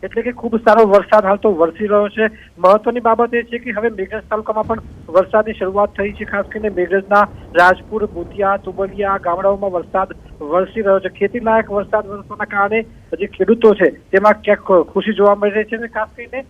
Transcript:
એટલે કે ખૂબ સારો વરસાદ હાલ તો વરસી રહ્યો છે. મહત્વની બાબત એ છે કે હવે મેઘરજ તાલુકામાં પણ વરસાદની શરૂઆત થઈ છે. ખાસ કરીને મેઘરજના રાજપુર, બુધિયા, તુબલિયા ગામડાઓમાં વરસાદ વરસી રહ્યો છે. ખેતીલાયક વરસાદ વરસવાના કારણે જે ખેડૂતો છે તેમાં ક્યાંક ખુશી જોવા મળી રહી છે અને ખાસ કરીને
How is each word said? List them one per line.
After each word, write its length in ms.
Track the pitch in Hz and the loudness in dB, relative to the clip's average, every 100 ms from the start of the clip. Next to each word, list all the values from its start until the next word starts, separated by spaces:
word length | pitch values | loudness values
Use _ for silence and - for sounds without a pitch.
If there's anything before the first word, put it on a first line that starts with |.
એટલે 180 | 190 220 | -8 -6
કે 100 | 233 | -6
ખૂબ 260 | 240 233 220 | -6 -4 0
સારો 280 | 226 220 220 | 4 6 6
વરસાદ 400 | 196 196 214 190 | 4 4 2 4
હાલ 100 | 202 | 0
તો 160 | 220 | 0
વરસી 360 | 175 165 160 208 | 2 0 0 0
રહ્યો 220 | 208 208 | 0 0
છે. 200 | 208 220 220 - - | -2 -4 -4 -20 0
મહત્વની 420 | 180 208 226 240 | 4 4 2 -2
બાબત 340 | 233 226 233 | 0 0 0
એ 100 | 240 | -2
છે 140 | 233 240 | -6 -10
કે 140 | 247 | -8
હવે 180 | 208 233 | -4 -4
મેઘરજ 340 | 208 190 214 | -4 -8 -10
તાલુકામાં 400 | - 214 214 214 | -6 -8 -4 -6
પણ 140 | 214 226 - - - | -4 -6 -8 -20 0
વરસાદની 460 | 170 185 220 214 | 0 2 0 0
શરૂઆત 360 | 202 190 190 202 | -4 -4 -2 -2
થઈ 220 | 208 202 | -2 -8
છે. 140 | 202 214 | -6 -8
ખાસ 200 | 202 202 | -6 -6
કરીને 240 | 220 214 | -6 -6
મેઘરજના 580 | 180 175 190 190 202 202 - - | -4 -2 -2 0 2 2 -2 -6
રાજપુર, 520 | 165 180 180 - 214 208 | 4 4 4 -4 -6 -6
બુધિયા, 520 | 180 175 196 196 196 | -8 -12 -4 -2 -2
તુબલિયા 600 | 196 185 196 190 196 196 | -6 -8 -8 -4 -4 -2
ગામડાઓમાં 540 | 180 170 190 196 202 | 0 0 2 0 -2
વરસાદ 360 | 180 160 190 190 170 - - | -4 -4 -4 -4 -6 -20 -14
વરસી 400 | 147 170 190 - | -4 -2 -2 -2
રહ્યો 180 | 202 190 | 0 0
છે. 100 | 185 | 0
ખેતીલાયક 600 | - 196 240 220 220 214 | -4 -4 -2 0 0 0
વરસાદ 360 | 202 196 214 208 | -4 -2 -4 -4
વરસવાના 380 | 202 196 208 202 | -12 -14 -12 -8
કારણે 360 | 208 202 220 220 - - - | -2 0 -2 -4 -14 -14 -8
જે 60 | 196 | -8
ખેડૂતો 480 | - 185 233 226 | -4 0 4 4
છે 160 | 208 170 | 4 2
તેમાં 440 | - _ 190 208 | 0 _ 2 2
ક્યાંક 380 | 214 208 202 - 185 | 2 0 -2 2 2
ખુશી 320 | 151 196 196 | 2 -2 -4
જોવા 220 | 190 202 202 | 2 2 4
મળી 160 | 208 | 0
રહી 120 | 202 | -2
છે 120 | 214 226 | -6 -8
અને 120 | 233 | -8
ખાસ 200 | 226 220 - | -8 -8 -10
કરીને 260 | 240 254 262 | -14 -12 -14